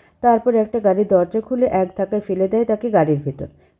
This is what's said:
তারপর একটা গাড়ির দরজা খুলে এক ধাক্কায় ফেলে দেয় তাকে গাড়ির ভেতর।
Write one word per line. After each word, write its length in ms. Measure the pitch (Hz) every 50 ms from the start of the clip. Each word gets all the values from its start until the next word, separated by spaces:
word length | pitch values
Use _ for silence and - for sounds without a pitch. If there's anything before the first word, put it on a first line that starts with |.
| _ _ _ -
তারপর 340 | 240 240 233 220 226 247 233
একটা 240 | 220 214 214 - 226
গাড়ির 280 | 208 196 185 202 208
দরজা 340 | - 196 180 175 175 - 220
খুলে 240 | 220 - 254 240 254
এক 280 | - - 190 185 185 -
ধাক্কায় 240 | 208 190 196 214 208
ফেলে 260 | - - 185 185 190
দেয় 180 | 190 220 226 233
তাকে 260 | 226 214 214 233 233
গাড়ির 280 | 208 170 151 156 151 143
ভেতর। 280 | 143 139 - - - - _ _ _ _ _